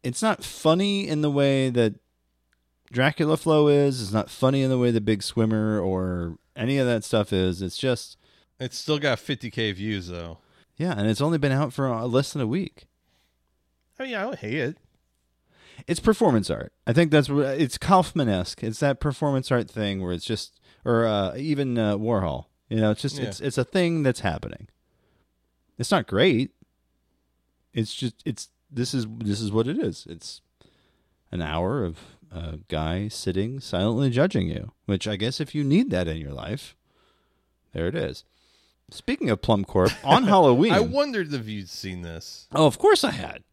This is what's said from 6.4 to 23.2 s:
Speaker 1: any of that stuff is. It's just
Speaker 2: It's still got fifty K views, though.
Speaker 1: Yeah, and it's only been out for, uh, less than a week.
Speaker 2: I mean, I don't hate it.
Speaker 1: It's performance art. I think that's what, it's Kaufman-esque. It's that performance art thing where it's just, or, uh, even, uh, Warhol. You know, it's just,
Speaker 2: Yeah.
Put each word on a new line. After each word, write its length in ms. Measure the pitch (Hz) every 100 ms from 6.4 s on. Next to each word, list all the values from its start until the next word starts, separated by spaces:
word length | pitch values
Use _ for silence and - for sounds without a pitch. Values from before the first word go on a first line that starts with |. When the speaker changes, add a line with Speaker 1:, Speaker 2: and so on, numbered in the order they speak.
| _ -
Speaker 1:
any 220 | 120 139
of 80 | 127
that 160 | 117 -
stuff 260 | 113 101
is. 300 | 95 92 87
It's 160 | 92 -
just 400 | 135 123 - - _ _ _ _
Speaker 2:
It's 180 | 127 -
still 220 | - 151
got 200 | 147 117
fifty 300 | - 135 120
K 220 | - 110
views, 360 | 95 107 104 87
though. 300 | 87 85 80 _ _ _ _
Speaker 1:
Yeah, 180 | 170 113
and 100 | 104
it's 120 | 104
only 160 | 147 165
been 140 | 139
out 220 | 135 143
for, 140 | - 135
uh, 120 | 113 123
less 280 | 123 135
than 80 | 147
a 60 | 117
week. 400 | 147 190 - _ _ _ _ _ _ _ _ _ _ _ _
Speaker 2:
I 40 |
mean, 120 | 262 220
I 80 |
don't 160 | 214 -
hate 160 | 107 135
it. 200 | 127 - _ _ _ _ _ _ _ _ - - -
Speaker 1:
It's 120 | 170
performance 500 | 220 208 214 117 95
art. 240 | 64 - _ -
I 60 |
think 180 | 120 170
that's 180 | 151 139
what, 300 | 143 135 139
it's 180 | 139 -
Kaufman-esque. 840 | - 185 180 165 123 95 90 -
It's 160 | 110 107
that 200 | 143 135
performance 520 | 151 131 151 135 127
art 180 | 123 107
thing 320 | - 104 95
where 100 | 90
it's 140 | 87 -
just, 340 | 110 - _ _ _ -
or, 200 | 117 113
uh, 300 | 104 95 123
even, 400 | 151 143 135 120
uh, 200 | 107 101
Warhol. 480 | 110 110 90 65 - _ _
You 100 | 113
know, 140 | 107
it's 100 | 104
just, 160 | 143
Speaker 2:
Yeah. 60 | 143